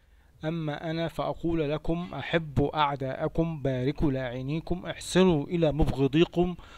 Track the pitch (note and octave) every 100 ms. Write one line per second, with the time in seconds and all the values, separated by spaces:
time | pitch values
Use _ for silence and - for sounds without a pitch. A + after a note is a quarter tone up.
0 | _ _ _ _ D#3 E3 D3+ D3 E3 D#3+
1 | E3 - C#3+ - E3 E3 C#3+ D3+ - E3+
2 | F3+ C#3 - F3 D#3+ C3+ C#3+ D3+ C#3+ C#3
3 | C3+ - D#3 - E3 D#3+ C3+ C3 B2+ -
4 | D#3 C3 B2+ B2 C3 D#3+ - F3 F3 -
5 | - F3 F#3+ D3+ - F3 D#3+ C#3+ C#3 B2+
6 | C3+ D3+ E3+ E3+ F3+ F3 -